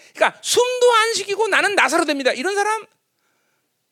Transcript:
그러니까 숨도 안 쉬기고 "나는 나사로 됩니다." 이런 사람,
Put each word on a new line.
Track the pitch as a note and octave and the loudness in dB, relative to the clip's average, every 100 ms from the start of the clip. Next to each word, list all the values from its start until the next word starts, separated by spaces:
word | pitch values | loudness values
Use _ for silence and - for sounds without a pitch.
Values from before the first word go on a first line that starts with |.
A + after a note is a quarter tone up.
| - | -14
그러니까 | - D#4+ - | -2 -2 -2
숨도 | - - A#4+ B4+ B4 | -2 0 0 2 4
안 | A#4 A4+ | 4 2
쉬기고 | G4 G4+ G4 A4 | -2 -4 -4 0
"나는 | D4 F4+ F#4+ | 0 0 0
나사로 | B3+ D#4+ D#4 | 0 0 0
됩니다." | C#4+ B3+ | -2 -2
이런 | A3+ D#4+ G4+ | -2 -2 -2
사람, | G#4 A4 - _ _ _ _ _ _ _ _ _ _ | -2 -4 -8 _ _ _ _ _ _ _ _ _ _